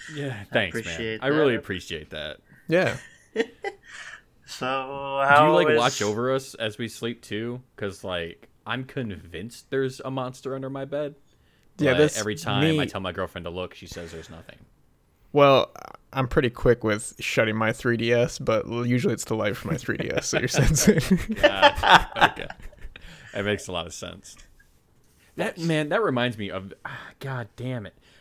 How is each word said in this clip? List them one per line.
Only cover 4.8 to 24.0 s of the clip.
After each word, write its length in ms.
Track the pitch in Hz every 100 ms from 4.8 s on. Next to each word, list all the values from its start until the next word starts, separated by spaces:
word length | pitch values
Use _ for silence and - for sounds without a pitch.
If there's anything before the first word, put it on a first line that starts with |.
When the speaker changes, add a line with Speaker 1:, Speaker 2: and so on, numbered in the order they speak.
| 131 139 139 139
Speaker 1:
you, 60 | 135
Speaker 2:
how 240 | 143 151
Speaker 1:
like, 160 | 156 151
Speaker 2:
is 80 | 156
Speaker 1:
watch 240 | 123 -
over 320 | 104 107 127
us 220 | 135 135 -
as 220 | 110 104
we 120 | 113
sleep, 320 | - 117 117
too? 400 | - 104 117 123 - -
'Cause, 260 | 104 92
like, 460 | 98 87 85 - - _ -
I'm 180 | 120
convinced 880 | 131 143 117 87 85 85 113 - -
there's 320 | 135 131 131
a 100 | 131
monster 440 | 131 123 123 131 135
under 140 | 135
my 140 | 139
bed. 320 | 139 143 147 147 _ _ _ _ _ -
Speaker 3:
Yeah, 160 | 147
Speaker 1:
But 60 | 127
Speaker 3:
that's 200 | 151 110
Speaker 1:
every 160 | 107 98
time 420 | - 101 160 156
I 60 |
Speaker 3:
me. 20 | 90
Speaker 1:
tell 140 | 98
my 140 | 92
girlfriend 320 | 90 92 90 85
to 40 |
look, 240 | 90 90 -
she 100 | 90
says 240 | - 85
there's 180 | 82 -
nothing. 280 | 82 - - - _ _ _ _ _ _
Speaker 3:
Well, 400 | 143 143 131 - - - - _
I'm 160 | 135 127
pretty 220 | - 127
quick 340 | - 131 117
with 300 | 110 101 - -
shutting 340 | - - 110 110
my 160 | 110
three 240 | 113 123 117
D 160 | 117
S, 280 | 120 123 -
but 260 | 123 110 -
l-, 160 | 120 120
usually 280 | 123 196
it's 100 | -
the 120 | - 110
light 200 | 104 95
from 160 | -
my 60 | 80
three 180 | - -
D 160 | -
S 200 | - -
that 100 | -
you're 60 | 120
Speaker 1:
<laughs> 20 |
Speaker 3:
sensing. 500 | 151 131 156 - 165
<laughs> 420 | - 180 - 220
Speaker 1:
Gotcha. 880 | - - 285 - 196 180 - - -
Okay. 160 | - - - - - - - - - -
That 120 | - 101
makes 220 | 101 -
a 20 |
lot 160 | 87 85
of 60 |
sense. 420 | -